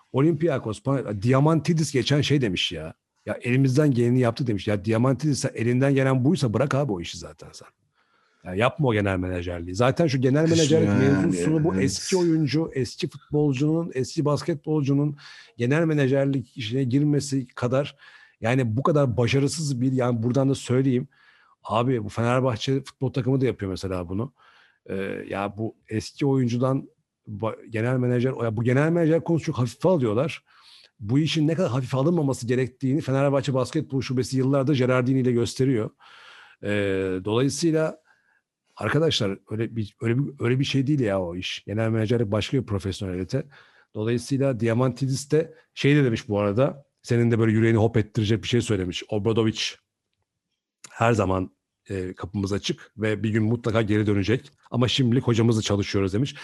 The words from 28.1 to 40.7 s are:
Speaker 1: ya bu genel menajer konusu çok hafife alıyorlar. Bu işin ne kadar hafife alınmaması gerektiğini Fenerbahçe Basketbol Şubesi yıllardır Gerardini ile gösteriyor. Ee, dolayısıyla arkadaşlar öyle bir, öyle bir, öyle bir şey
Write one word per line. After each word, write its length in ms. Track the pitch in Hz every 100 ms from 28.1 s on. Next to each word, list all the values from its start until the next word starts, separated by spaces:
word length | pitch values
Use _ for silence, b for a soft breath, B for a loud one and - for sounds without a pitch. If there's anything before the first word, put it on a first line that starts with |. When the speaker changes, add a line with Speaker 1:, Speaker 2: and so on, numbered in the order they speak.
| 123 127 127
Speaker 1:
ya 140 | 117 110
bu 60 |
genel 260 | 120 127 160
menajer 340 | 170 156 165
konusu 220 | 165 165 160
çok 120 | 139
hafife 320 | 123 - 185
alıyorlar. 540 | 175 120 107 160 - b b b b b -
Bu 200 | 101 139
işin 280 | 151 156 151
ne 80 | 170
kadar 160 | 170
hafife 260 | 131 123 131
alınmaması 500 | 147 175 139 123 117
gerektiğini 540 | 123 123 - 131 147
Fenerbahçe 520 | - 135 139 139 143
Basketbol 480 | 131 123 160 117 135
Şubesi 360 | - 127 117 131
yıllardır 380 | 131 139 131 135
Gerardini 420 | 123 127 123 135
ile 120 | 127
gösteriyor. 580 | 117 120 - 135 117 113 - B B B B B _
Ee, 60 | 101 104 101 95 95 92 98
dolayısıyla 760 | 113 139 143 165 156 156 - _ _ _ _ _ _ _ -
arkadaşlar 640 | 104 147 160 - 101 98 -
öyle 260 | 110 117 113
bir, 200 | 101 -
öyle 160 | 113 123
bir, 160 | 143 -
öyle 200 | 120 131
bir 60 |
şey 220 | -